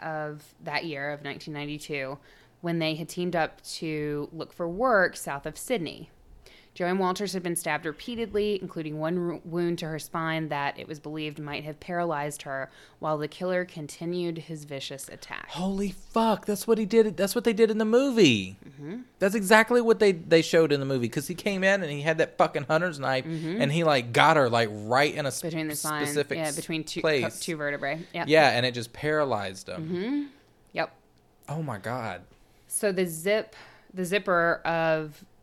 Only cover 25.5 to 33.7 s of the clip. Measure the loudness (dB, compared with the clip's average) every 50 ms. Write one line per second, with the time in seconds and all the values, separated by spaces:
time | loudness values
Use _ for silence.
25.5 | -4 -4 -4 -4 -4 -4 -4 -2 -2 -2 -2 -2 0 -2 -2 -2 -2 -4 -2 -4
26.5 | -4 -4 -6 -4 -4 -6 -6 -6 -6 -2 0 2 2 2 0 -2 -4 -6 -8 -6
27.5 | -6 -4 -4 -4 -4 -4 -4 -4 -6 -6 -8 -10 -8 -4 0 6 6 8 8 8
28.5 | 6 4 2 0 0 -4 -8 -8 -8 -6 -4 -2 0 0 0 0 0 -2 -2 -6
29.5 | -8 -10 -12 -12 -10 -8 -8 -6 -4 -4 -4 -2 -2 -4 -4 -6 -10 _ _ _
30.5 | _ _ _ _ -6 -6 -6 -6 _ _ _ _ _ _ _ _ _ _ _ -10
31.5 | -8 -6 -6 -6 -6 -8 -6 -6 -6 -6 -6 -6 -8 -10 -12 -18 _ _ _ _
32.5 | _ _ _ -10 -6 -2 0 0 0 0 -2 -2 -2 -4 -2 0 0 0 -2 -4
33.5 | -12 -20 -20 -20